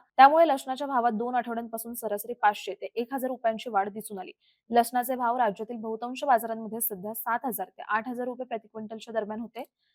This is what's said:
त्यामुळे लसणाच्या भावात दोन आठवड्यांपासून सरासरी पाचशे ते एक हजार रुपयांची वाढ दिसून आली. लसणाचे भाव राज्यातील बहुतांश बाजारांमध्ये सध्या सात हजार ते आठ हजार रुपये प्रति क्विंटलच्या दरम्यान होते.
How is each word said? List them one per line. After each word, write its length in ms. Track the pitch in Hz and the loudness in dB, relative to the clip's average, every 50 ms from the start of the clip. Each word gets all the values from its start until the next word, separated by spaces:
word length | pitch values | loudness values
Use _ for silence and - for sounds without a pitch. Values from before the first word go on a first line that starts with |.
| - _ _ | -4 _ _
त्यामुळे 300 | - 262 277 294 320 339 320 | 10 10 10 10 10 6 6
लसणाच्या 380 | 277 277 - 269 262 254 285 | 4 2 -2 -6 -6 -6 -4
भावात 260 | 277 277 247 233 240 226 | -2 0 2 2 2 2
दोन 220 | 208 233 247 254 | 0 -2 -2 -2
आठवड्यांपासून 600 | 247 233 240 233 226 240 220 226 226 - 233 240 | -2 -2 -4 -4 -6 -6 -6 -8 -10 -10 -10 -10
सरासरी 400 | 233 - 214 208 208 - 226 240 | -8 -6 -4 -4 -4 -6 -6 -4
पाचशे 400 | - - 208 208 - - - 185 | 0 2 2 2 0 -4 -10 -10
ते 140 | - - - - | -8 -10 -8 -6
एक 200 | - 240 240 269 | -6 -4 -4 -4
हजार 140 | 269 240 254 | -4 -4 -4
रुपयांची 420 | 262 233 - 226 220 214 - 247 | -4 -2 -2 -2 -2 -2 -4 -2
वाढ 180 | 220 196 196 208 | 0 0 0 0
दिसून 300 | 196 220 208 - 214 190 | -4 -10 -12 -10 -10 -10
आली. 140 | 180 - - _ _ _ _ _ _ - | -10 -12 -14 _ _ _ _ _ _ 0
लसणाचे 440 | 226 233 233 - 254 247 240 240 262 | 4 4 4 4 2 -2 -2 -2 -2
भाव 200 | 247 247 233 240 254 | 0 0 0 2 4
राज्यातील 380 | 247 214 196 - 220 214 240 | 2 2 2 0 -6 -8 -8
बहुतांश 480 | 233 220 226 226 220 233 240 254 254 294 | -8 -6 -6 -6 -6 -6 -8 -8 -2 2
बाजारांमध्ये 560 | 285 254 226 233 226 226 220 226 214 214 233 | 4 4 4 4 0 -6 -6 -8 -8 -6 -4
सध्या 340 | 233 - 220 180 180 208 226 | -4 -4 -6 -6 -8 -8 -8
सात 320 | - - 240 226 240 - | -6 -2 -2 -2 0 0
हजार 220 | 262 208 185 185 - | -4 -6 -6 -8 -10
ते 140 | - - - | -12 -12 -6
आठ 260 | - 208 220 220 254 | -2 -2 -2 -2 -4
हजार 180 | 247 233 247 | -6 -6 -6
रुपये 200 | 254 247 254 254 | -6 -6 -8 -8
प्रति 220 | 254 247 220 214 214 | -8 -8 -8 -10 _
क्विंटलच्या 460 | - 220 220 208 226 220 - - 220 | -14 -12 -12 -10 -12 -12 -12 -6 -4
दरम्यान 260 | 226 214 202 214 214 | -4 -4 -4 -4 -8
होते. 240 | 233 214 - 226 277 - _ _ _ _ _ | -8 -10 -12 -14 -14 -14 _ _ _ _ _